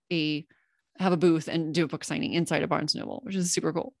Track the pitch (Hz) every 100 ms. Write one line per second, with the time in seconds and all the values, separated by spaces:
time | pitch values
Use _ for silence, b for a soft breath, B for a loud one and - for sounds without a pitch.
0 | _ 170 151 151 - _ _ _ _ -
1 | 185 180 175 160 - 165 160 156 156 156
2 | - 160 - 165 160 156 175 160 156 -
3 | - - - 196 175 180 170 165 - -